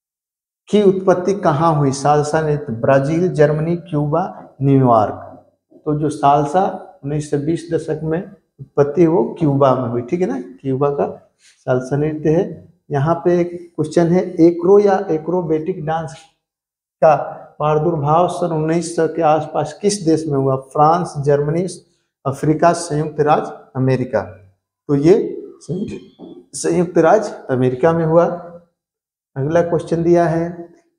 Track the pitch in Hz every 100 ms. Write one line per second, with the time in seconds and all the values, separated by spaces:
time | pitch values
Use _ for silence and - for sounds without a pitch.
0 | _ _ _ _ _ _ - 208 196 190
1 | 185 180 180 196 196 143 165 151 143 131
2 | 147 151 147 160 156 147 - 113 131 135
3 | 135 165 180 147 147 156 160 175 170 151
4 | 147 156 190 - - - 135 139 131 113
5 | 101 95 - - _ _ _ - - 151
6 | 147 - 139 147 139 175 202 - - -
7 | 139 151 147 147 143 165 - 160 156 151
8 | 156 165 202 - _ - 139 - 143 -
9 | 165 170 233 - 156 139 139 127 120 120
10 | 120 175 185 262 - - 135 131 143 143
11 | - - _ _ _ _ - 127 127 143
12 | 151 156 156 156 202 - - _ - 147
13 | 143 170 180 175 175 - - - 151 -
14 | 170 180 185 175 165 170 170 202 208 190
15 | 196 156 156 175 165 156 156 185 151 160
16 | 156 147 - _ _ _ _ _ _ -
17 | 160 147 - - - - 151 151 165 165
18 | 139 160 175 175 175 160 156 165 170 -
19 | 160 160 160 156 151 160 151 - 208 196
20 | 156 156 156 139 135 131 - - 175 170
21 | 175 151 139 143 147 165 180 - _ _
22 | _ _ 139 135 147 151 170 170 - 147
23 | 156 - 147 170 - - - 131 131 127
24 | 123 107 95 95 - _ _ _ - 143
25 | 151 214 - - - - - 175 214 -
26 | - - - - - - 160 170 175 175
27 | 160 208 214 - - 127 127 127 165 165
28 | 160 165 175 - - - _ _ _ _
29 | _ _ _ - 135 165 170 165 - 170
30 | 170 170 170 165 170 175 - _ _